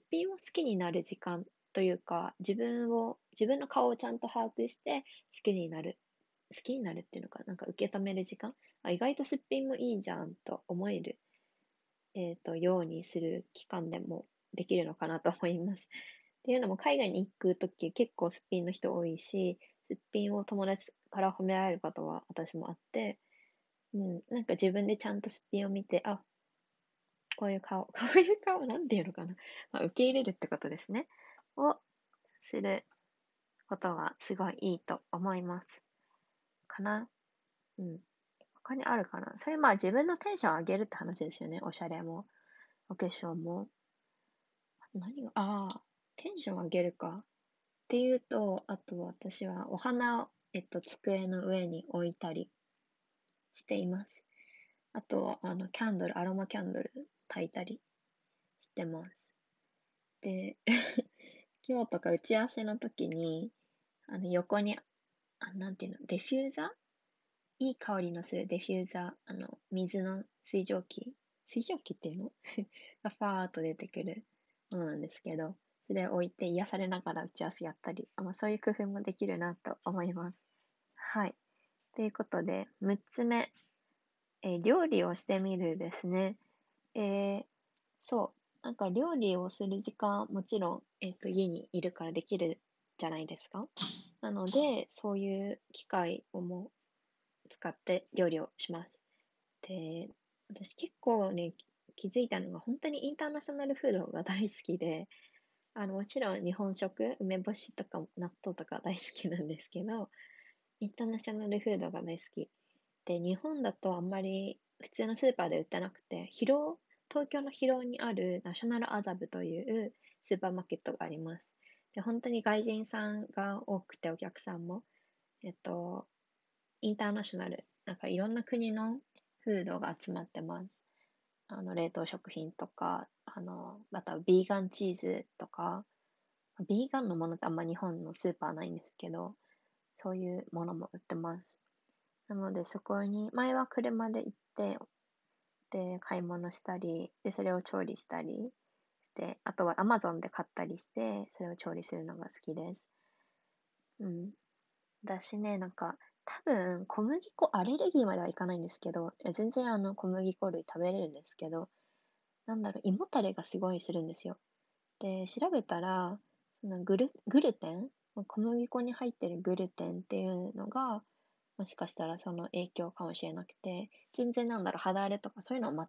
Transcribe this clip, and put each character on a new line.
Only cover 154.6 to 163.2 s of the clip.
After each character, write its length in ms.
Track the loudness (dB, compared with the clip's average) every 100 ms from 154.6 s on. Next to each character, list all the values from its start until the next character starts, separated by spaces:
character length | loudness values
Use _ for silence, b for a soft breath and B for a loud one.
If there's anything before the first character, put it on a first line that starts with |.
| _ _ _ _
私 340 | -6 -6 -4 -4
ね、 200 | -2 -2
な 100 | -4
ん 20 |
か、 260 | -4 -4 -4 b _
多 180 | -12 -4
分、 420 | 4 4 4 0 -2
小 160 | 2
麦 280 | 2 2 -2 4
粉 140 | 4
ア 100 | 6
レ 160 | 4 4
ル 120 | 6
ギ 120 | 6
ー 40 | 6
ま 80 |
で 60 | 4
は 80 | 0
い 60 |
か 120 | 0 0
な 80 |
い 40 | 0
ん 40 |
で 80 | -2
す 100 | -6
け 100 | -4
ど、 220 | -2 -2 -4
い 20 | -4
や、 60 |
全 180 | 2 2
然 160 | 2 2
あ 60 | 2
の、 160 | 2
小 140 | 0 2
麦 260 | 2 2
粉 160 | 2 0
類 120 | 0
食 180 | -4 0
べ 120 | 2
れ 100 | 2
る 60 | -2
ん 20 |
で 120 | -4
す 120 | -16 -8
け 120 | -4
ど、 180 | -4 -6 _ _ _ _ _ _ _ -4
な 100 | -2
ん 60 |
だ 100 | -2
ろ 80 | 0
う、 40 | 2
胃 40 |
も 140 | 2 2
た 160 | 2